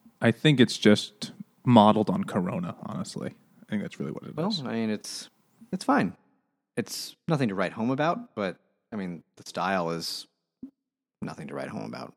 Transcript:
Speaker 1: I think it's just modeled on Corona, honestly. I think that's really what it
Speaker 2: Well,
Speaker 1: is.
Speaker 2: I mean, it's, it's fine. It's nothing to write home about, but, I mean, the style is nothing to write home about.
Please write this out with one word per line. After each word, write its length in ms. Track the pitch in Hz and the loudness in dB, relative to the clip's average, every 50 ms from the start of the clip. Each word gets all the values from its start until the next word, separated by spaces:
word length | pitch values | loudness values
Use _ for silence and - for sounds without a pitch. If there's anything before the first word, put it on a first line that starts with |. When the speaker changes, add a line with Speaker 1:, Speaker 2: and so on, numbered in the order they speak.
| _ - _ _ | _ -20 _ _
Speaker 1:
I 100 | - 117 | 0 0
think 300 | 113 - - 156 147 123 | 0 4 4 4 6 8
it's 160 | 120 107 - | 6 4 4
just 560 | - - 107 107 - - - - _ - - - - - - _ _ _ | 4 6 6 6 6 4 -8 -12 _ -14 -14 -12 -18 -20 -20 _ _ _
modeled 440 | 131 123 110 104 107 104 110 107 101 | 8 8 10 10 10 6 4 2 0
on 140 | 92 95 95 | 0 -2 -2
Corona, 500 | - - 104 90 90 - - 90 - - - - | -2 -2 -2 -2 -2 -4 -4 -6 -8 -10 -10 -12
honestly. 520 | - - 80 - - - - - - - _ _ _ _ - | -10 -8 -8 -8 -8 -10 -10 -10 -10 -12 _ _ _ _ -20
I 80 | - - | -10 -6
think 120 | 110 101 | -6 -4
that's 180 | 92 - - - | -4 -6 -8 -8
really 140 | - 67 - | -8 -8 -8
what 100 | - - | -10 -12
it 100 | - - | -10 -6
Speaker 2:
Well, 100 | - 165 | -4 -4
Speaker 1:
is. 140 | 208 - 175 | -2 -4 -4
Speaker 2:
I 100 | 127 113 | -6 -4
mean, 180 | 113 113 113 110 | -4 -2 -2 -2
it's, 400 | 107 101 - - - - - - _ _ _ _ _ _ - _ - | -4 -4 -6 -12 -12 -12 -14 -16 _ _ _ _ _ _ -10 _ -8
it's 100 | 185 - | -4 0
fine. 320 | - 277 254 120 85 - _ _ _ _ _ _ _ _ _ _ _ _ | 2 2 2 2 0 -4 _ _ _ _ _ _ _ _ _ _ _ _
It's 400 | - 110 - - - - - - _ _ | -8 -6 -6 -8 -10 -10 -12 -16 _ _
nothing 220 | - 165 139 147 107 | -2 0 2 2 0
to 60 | 95 | 0
write 180 | 95 92 85 - | 0 -2 -2 -2
home 160 | - 110 123 | -2 -2 -2
about, 420 | 135 131 147 165 175 247 240 - _ | 0 0 0 -2 -2 -4 -8 -10 _
but, 220 | 110 101 92 82 - _ _ _ _ _ _ 113 | -4 -4 -4 -4 -8 _ _ _ _ _ _ -10
I 20 | |
mean, 280 | 104 95 90 87 80 - _ _ | -8 -8 -8 -10 -12 -14 _ _
the 80 | - - | -20 -20
style 440 | - - 90 87 92 95 92 85 82 | -10 -6 -4 -2 0 0 0 -2 -2
is 360 | 85 82 80 - - - - _ _ _ _ _ _ _ - - _ _ _ _ _ _ _ _ _ _ | -4 -4 -6 -8 -10 -12 -14 _ _ _ _ _ _ _ -20 -20 _ _ _ _ _ _ _ _ _ _
nothing 260 | - - - - - - | -12 -12 -10 -12 -14 -12
to 40 | - | -10
write 140 | - 131 | -10 -10
home 160 | - - - 107 | -8 -10 -10 -10
about. 300 | - - - - 113 _ | -10 -12 -12 -14 -16 _